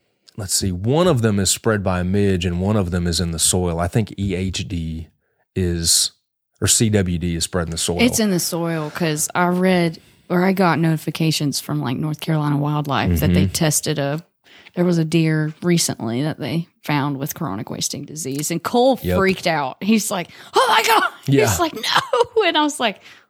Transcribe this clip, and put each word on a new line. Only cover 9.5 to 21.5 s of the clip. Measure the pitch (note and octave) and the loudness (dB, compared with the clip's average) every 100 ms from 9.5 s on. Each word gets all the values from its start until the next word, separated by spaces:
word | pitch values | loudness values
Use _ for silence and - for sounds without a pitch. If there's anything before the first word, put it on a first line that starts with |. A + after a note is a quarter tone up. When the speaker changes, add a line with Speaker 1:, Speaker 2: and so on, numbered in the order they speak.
| F3+ F#3 F3+ E3+ D#3+ _ _ - | 2 4 4 2 -2 _ _ -2
Speaker 2:
or | F3+ | 2
I | F#3 | 2
got | F#3+ F#3 D#3+ | 4 2 4
notifications | E3 D#3 - - D#3+ D3+ D3 B2+ | 2 0 -2 -2 0 0 -2 -4
from, | - D3+ | -4 -4
like, | B2+ B2+ | -2 -2
North | D#3 D3 | -4 -4
Carolina | - D#3 D3 C#3+ | -2 0 0 0
Wildlife | D3 D3+ D3 B2 G2 E2+ | 0 -2 -2 0 2 2
that | - F2 | 2 2
they | |
Speaker 1:
Mm-hmm. | G2 | 2
Speaker 2:
tested | - D#3+ - - D3 | 2 0 0 -2 -2
a | C#3 D3+ - _ _ - - - | -2 -4 -8 _ _ -20 -12 -2
there | F3 | 0
was | E3+ | 2
a | D#3+ | 2
deer | E3 D#3+ D#3 D#3 D#3 | 2 2 2 -2 -4
recently | F3 F3 - - A2+ A#2 | 0 2 0 -4 -4 -4
that | D#3 - | -4 -4
they | C3+ D#3+ E3 _ | -6 -6 -6 _
found | - D3 C#3 C3+ | -4 -2 -2 -4
with | C#3+ - | -8 -8
chronic | D#3 F#2+ - | -8 -8 -8
wasting | - - - C#3+ | -8 -8 -8 -12
disease, | D#3 C3+ C#3 D3+ | -10 -8 -6 -4
and | E3+ | -4
Cole | - A#3+ B3+ B3 | -2 2 2 2
Speaker 1:
Yep. | F#3 F3+ | 0 2
Speaker 2:
freaked | F#3+ F#3 F3+ | 2 0 0
out. | D#3 C3+ - | -2 -4 -6
He's | F#3+ A3+ - | 0 0 0
like, | G3 E3+ - - G#4+ | -6 -8 -14 -2 2
"Oh | B4+ | 4
my | A4 G#4+ | 2 4
God." | G#4+ F4+ - - | 2 2 -4 0
Speaker 1:
Yeah. | C#3 | 4
Speaker 2:
He's | G#4 | 4